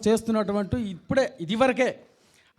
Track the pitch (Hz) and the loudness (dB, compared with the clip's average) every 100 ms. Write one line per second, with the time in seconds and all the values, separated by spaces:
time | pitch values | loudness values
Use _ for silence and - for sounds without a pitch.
0 | 214 220 220 220 202 202 196 247 214 170 | 2 0 2 -2 0 -2 -2 -4 -6 -8
1 | - 269 254 - 165 220 262 214 247 - | -4 0 0 -2 -4 2 2 2 0 -2
2 | - _ _ _ _ | -14 _ _ _ _